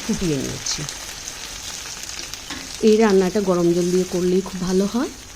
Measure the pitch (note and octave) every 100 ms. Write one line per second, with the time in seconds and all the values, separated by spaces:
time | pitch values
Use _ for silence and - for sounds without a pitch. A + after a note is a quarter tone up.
0 | - G#3 F3+ C#3 B2+ B2+ - - C#3+ -
1 | - - - - - - - - - -
2 | - - - - - - - - A3 G#3+
3 | A3 F#3+ F#3 G#3 F#3+ F3 E3+ F3 F3 F3+
4 | F3+ F3+ F3+ F#3 F#3+ F#3 F3+ F#3 G3+ A#3
5 | D#4+ - -